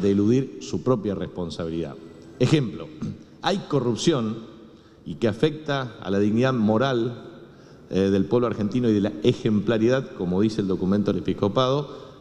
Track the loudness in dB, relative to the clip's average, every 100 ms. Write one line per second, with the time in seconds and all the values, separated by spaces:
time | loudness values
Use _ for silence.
0 | 2 4 4 4 0 -8 -8 -4 0 0
1 | -2 -4 -6 -8 -8 -6 -6 -4 -6 -10
2 | -18 -20 -16 -2 2 2 0 -6 -14 -10
3 | -10 -10 -16 -6 -2 -2 -2 -2 0 0
4 | 0 2 0 -4 -10 -18 -20 -20 -20 -18
5 | -12 -2 -2 2 0 0 -4 -4 -6 -8
6 | -2 2 2 4 2 2 2 2 2 0
7 | -2 -6 -14 -18 -20 -20 -20 -20 -4 0
8 | 4 2 2 2 2 0 -2 0 2 2
9 | 2 0 0 2 2 2 2 2 4 2
10 | -2 -6 -2 2 2 0 -2 0 2 2
11 | 2 0 -2 0 0 2 0 0 -4 -10
12 | -18 -20